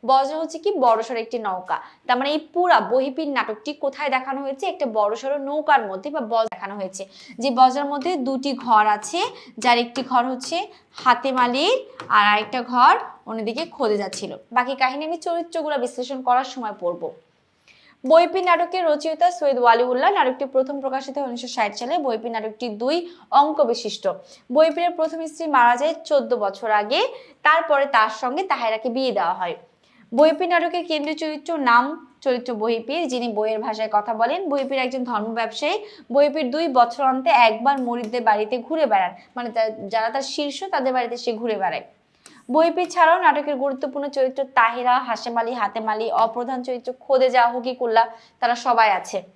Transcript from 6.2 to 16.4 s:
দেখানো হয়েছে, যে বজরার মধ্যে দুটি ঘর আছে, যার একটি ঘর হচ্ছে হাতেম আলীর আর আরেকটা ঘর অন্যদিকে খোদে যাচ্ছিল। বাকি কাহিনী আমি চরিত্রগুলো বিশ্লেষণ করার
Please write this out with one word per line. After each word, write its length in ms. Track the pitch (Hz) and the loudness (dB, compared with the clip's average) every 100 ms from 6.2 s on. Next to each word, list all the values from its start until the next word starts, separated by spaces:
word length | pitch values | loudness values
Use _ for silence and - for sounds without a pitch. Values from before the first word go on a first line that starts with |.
| 226 226 220 | -2 0 -2
দেখানো 240 | - 196 208 | -4 -12 -8
হয়েছে, 300 | 190 190 196 - - - | -10 -10 -16 -18 -20 -6
যে 120 | 254 247 | -2 6
বজরার 300 | 254 262 285 | 4 4 -4
মধ্যে 300 | 285 320 359 | -2 -2 -2
দুটি 380 | 254 269 277 | -2 -2 -4
ঘর 340 | 247 240 220 214 | -4 2 4 4
আছে, 340 | 208 - 339 466 - - - | 2 -2 -4 -4 -6 -20 -4
যার 200 | 247 240 | 2 2
একটি 240 | 240 269 | 2 -4
ঘর 240 | 247 247 247 | 0 0 0
হচ্ছে 420 | 254 - 330 392 - _ | -4 -6 -6 -6 -12 _
হাতেম 460 | - 254 - 277 254 | -2 2 2 2 0
আলীর 420 | 240 247 339 508 - - - | 2 2 2 0 -2 -18 0
আর 160 | 208 208 | 4 6
আরেকটা 360 | 208 214 254 | 4 0 -6
ঘর 360 | 240 247 269 381 - - - | -2 4 6 6 0 -16 -10
অন্যদিকে 400 | 220 220 240 330 | -6 -6 -6 -8
খোদে 320 | - 240 208 | -2 0 0
যাচ্ছিল। 400 | 190 - 196 - - | -2 -8 -10 -12 -4
বাকি 240 | 240 247 269 | -2 -2 0
কাহিনী 300 | 262 277 311 | -2 -2 -6
আমি 120 | 339 | -6
চরিত্রগুলো 600 | 359 339 339 330 302 285 | -4 -4 -4 -6 -4 -4
বিশ্লেষণ 440 | 240 247 247 269 | -4 -6 -10 -6
করার 220 | 254 247 | 0 0